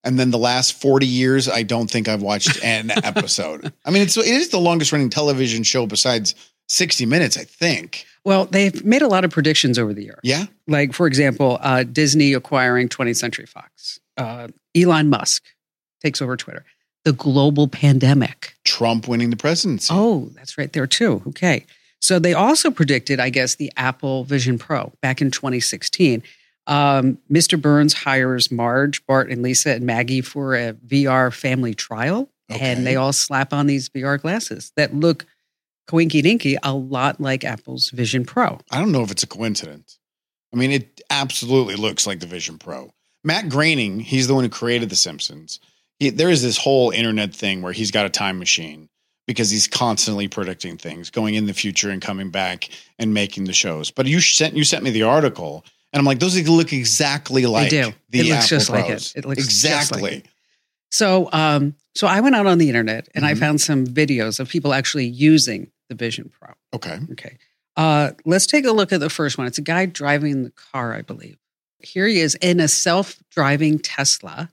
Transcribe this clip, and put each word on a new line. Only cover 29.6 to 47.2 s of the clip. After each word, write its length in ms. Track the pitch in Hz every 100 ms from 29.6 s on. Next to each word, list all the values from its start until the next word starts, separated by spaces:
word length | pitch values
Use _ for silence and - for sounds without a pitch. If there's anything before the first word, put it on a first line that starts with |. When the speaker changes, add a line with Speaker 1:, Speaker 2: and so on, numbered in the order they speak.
| 151
Speaker 2:
and 140 | 117 123
Maggie 360 | 117 120 131
for 340 | 123 147 135 127
a 160 | 117 113 120
V 220 | 139 139
R 220 | 131 127
family 420 | - 135 131 120
trial. 560 | 107 - 110 131 208 277 _ _
Speaker 1:
Okay. 200 | 113 131
Speaker 2:
And 140 | 123 127
they 80 | 131
all 160 | 135
slap 380 | 139 - 135 139
on 160 | 143 143
these 220 | 139 127
V 140 | 139
R 140 | 135 143
glasses 540 | 160 214 - - - -
that 160 | 147
look 320 | 143 165 156 - _ _ _ _ _ -
coinky 320 | 165 160 151
dinky, 340 | 151 226 143 135
a 100 | 143
lot 460 | 135 131 135 127 -
like 240 | 135 131
Apple's 460 | 123 110 - 127 -
Vision 340 | 127 113 127 123
Pro. 340 | 240 - - _
Speaker 1:
I 80 | 131
don't 120 | 208
know 100 | 139
if 80 | 107
it's 120 | 87
a 40 | -
coincidence. 720 | - 113 101 80 73 _ _ _ _ _ _ _
I 40 | 120
mean, 140 | 131
it 300 | 139 - - -
absolutely 640 | 143 135 - 120 131 110 101
looks 300 | 107 - -
like 120 | 92
the 60 | 85
Vision 300 | 90 80 78
Pro. 340 | - 69 64 _ _ _
Matt 260 | 151 180 190
Groening, 500 | 135 156 151 104 95
he's 280 | 110 131 127
the 60 | 135
one 80 |
who 60 | 123
created 400 | - 117 120 110
The 60 | 92
Simpsons. 640 | 90 76 - 71 80 - _ _ _ _
He, 100 | 139
there 200 | 113 180
is 120 | 156
this 160 | 123 110
whole 340 | 139 135 120
internet 420 | 92 117 107